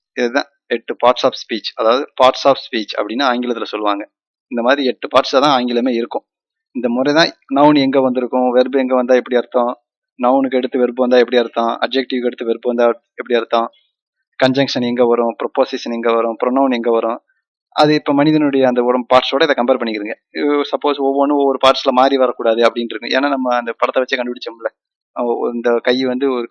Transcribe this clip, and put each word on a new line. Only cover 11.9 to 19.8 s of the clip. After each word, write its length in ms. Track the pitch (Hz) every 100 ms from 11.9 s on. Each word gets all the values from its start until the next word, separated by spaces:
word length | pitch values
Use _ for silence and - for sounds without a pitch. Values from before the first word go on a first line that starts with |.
| 127 123 127 120
அடுத்து 180 | 123
வெர்ப் 220 | 117 117 123
வந்தா 200 | 120 120 117 _
எப்படி 200 | - 117
அர்த்தம், 360 | 120 113 117 117 _ _ _ _ _ _ -
கன்ஜங்ஷன் 420 | 131 131 135 135 120
எங்க 200 | 120 120
வரும், 300 | 120 117 107
ப்ரொபோசிஷன் 500 | 117 - 127 127 120
எங்க 200 | 117 117
வரும், 240 | 117 117 110
ப்ரொனவுன் 300 | 123 131 135
எங்க 160 | 120 120
வரும், 320 | 113 113 123 _ _ _ _ _
அது 260 | - 151
இப்ப 200 | 151 151
மனிதனுடைய 520 | 143 147 156 147 135 131
அந்த 160 | 123
உடம்பு 340 | 123 127 120 127
பார்ட்ஸோட 260 | - 139
இதை 120 | 156
கம்பேர் 260 | 131 120 127